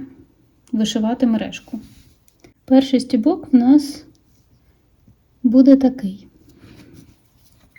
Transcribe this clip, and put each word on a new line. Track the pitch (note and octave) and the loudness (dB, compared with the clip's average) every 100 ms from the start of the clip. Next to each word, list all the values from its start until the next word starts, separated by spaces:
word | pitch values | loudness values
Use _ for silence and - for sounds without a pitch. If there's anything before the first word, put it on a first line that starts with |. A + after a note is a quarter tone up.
| - - - _ _ _ _ | -10 -20 -20 _ _ _ _
вишивати | G#3+ G#3+ A#3 A3 B3 A#3+ | -4 -4 -4 -4 -2 -2
мережку. | A3 F#3+ - - A3 - - _ _ _ _ _ _ | -2 -6 -12 -16 -18 -18 -20 _ _ _ _ _ _
Перший | - C4 C4+ B3+ | 0 2 2 -2
стібок | - A#3+ D4 F4+ - | -2 -2 -2 -4 0
в | B3 | 0
нас | B3 D4 - - - _ _ _ _ _ _ _ _ _ _ _ _ _ | 4 2 0 -10 -20 _ _ _ _ _ _ _ _ _ _ _ _ _
буде | B3 C4 C4+ C4+ | 0 4 4 4
такий. | C4 B3+ G3 G3 - _ _ _ - - - - - _ _ _ _ _ _ | 2 -4 -10 -12 -20 _ _ _ -20 -20 -20 -20 -20 _ _ _ _ _ _